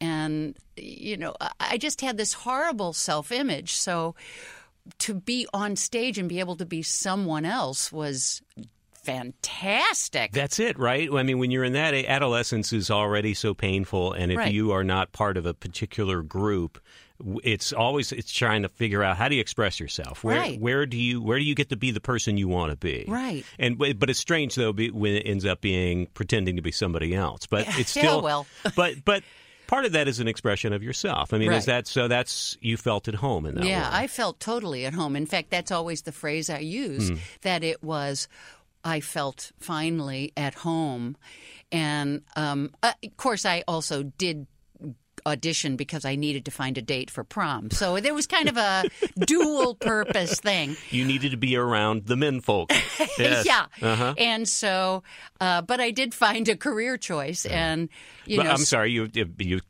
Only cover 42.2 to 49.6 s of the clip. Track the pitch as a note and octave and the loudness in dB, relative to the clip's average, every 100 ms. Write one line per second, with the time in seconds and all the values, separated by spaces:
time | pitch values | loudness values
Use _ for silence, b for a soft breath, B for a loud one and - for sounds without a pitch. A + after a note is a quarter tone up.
42.2 | - D#3 D3+ C#3+ D3 - A#3 - G#3+ - | -6 -4 -2 0 -2 0 0 0 -8 -4
43.2 | C4 G#3 G3 F3 - E3 - C#3+ C#3+ - | -2 0 0 0 0 -4 -2 -4 -4 -2
44.2 | F3+ D3+ C3+ _ _ - D3+ B2 _ - | -2 -2 -10 _ _ -16 -14 -14 _ -8
45.2 | D3+ C#3+ D#3+ D#3 D3+ C3 C#3 D#3+ C3+ C#3 | -4 -2 -2 0 0 -2 -4 -4 -2 0
46.2 | D3 C#3 C3+ - C3 C3 A#2 C3 C3 - | 0 -2 -6 -4 -4 -4 -2 -4 -4 -8
47.2 | A2 G#3+ E3+ B2 G#2+ - G3 F#3 B3+ D4+ | -8 -4 -2 -2 -2 0 2 2 0 0
48.2 | C#4+ F4 D4 A#3+ G#3 F#3+ F#3 B - F#3 | 2 2 2 2 2 2 0 B -4 0
49.2 | F#3 D#4+ D4+ D4 | 4 4 4 4